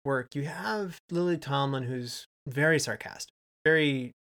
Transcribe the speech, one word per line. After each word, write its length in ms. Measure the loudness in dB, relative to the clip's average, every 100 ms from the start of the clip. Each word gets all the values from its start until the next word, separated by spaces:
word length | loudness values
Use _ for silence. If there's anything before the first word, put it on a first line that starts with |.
work? 320 | -2 -2 -2 -6
You 80 |
have 540 | -6 -6 -4 -2 -4 -8 -6
Lily 280 | 0 0 0
Tomlin, 460 | 0 0 0 -2
who's 420 | -2 -4 -6 -10 -14 _ -6
very 340 | 2 4 4
sarcastic, 520 | 2 -6 -8 -12 -16 _ _ _
very, 480 | 4 4 4 2 -4 -12 _